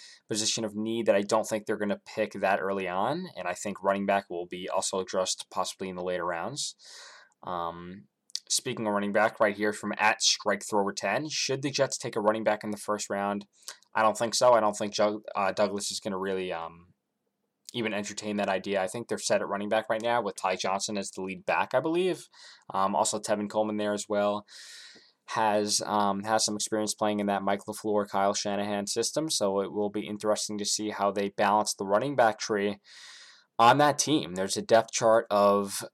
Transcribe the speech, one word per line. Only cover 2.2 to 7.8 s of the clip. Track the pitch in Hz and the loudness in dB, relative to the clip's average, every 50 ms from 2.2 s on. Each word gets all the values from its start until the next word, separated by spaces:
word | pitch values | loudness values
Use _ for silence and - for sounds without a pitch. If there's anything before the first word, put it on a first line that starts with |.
| 107 101 - | -4 -2 -2
that | 104 98 95 98 - | 0 0 2 2 2
early | 80 95 98 98 95 | 0 -2 -2 -2 -2
on, | 90 87 92 101 120 147 175 185 175 - | -4 -2 -2 -2 -2 -2 -4 -6 -10 -10
and | - 90 87 | -8 -6 -6
I | 90 | -6
think | - - 104 95 - 95 | -6 -6 -8 -8 -4 0
running | 98 98 101 101 | 0 2 2 2
back | 98 98 98 98 - | 2 2 2 2 -2
will | 90 85 87 | -8 -8 -8
be | 87 - 90 90 90 | -8 -10 -10 -8 -4
also | - 92 95 - - 95 | -2 -2 -2 -2 -2 -4
addressed | 92 - - 98 92 92 - - - - | -4 -2 -2 -2 0 -2 -2 -6 -8 -10
possibly | - 95 90 - - - 101 95 | -6 -4 -4 -4 -4 -8 -8 -8
in | 92 | -6
the | 90 90 | -6 -4
later | 92 90 90 85 | -4 -2 -2 -2
rounds. | 87 87 85 85 107 139 143 - - - _ - - - - - - - - - _ _ _ - | -2 -4 -4 -4 -6 -6 -6 -8 -8 -10 _ -18 -20 -20 -20 -20 -20 -20 -20 -20 _ _ _ -8
Um, | - 92 87 85 85 85 87 | -6 -4 -4 -4 -4 -6 -8